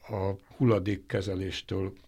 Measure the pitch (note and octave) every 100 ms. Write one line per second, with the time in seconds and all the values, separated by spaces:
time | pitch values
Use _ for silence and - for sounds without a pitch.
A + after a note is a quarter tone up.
0 | - G#2 F#2+ F#2+ - - B2+ G#2 F#2+ G2
1 | - G2+ F#2+ F#2 F#2+ - - F#2+ F#2+ -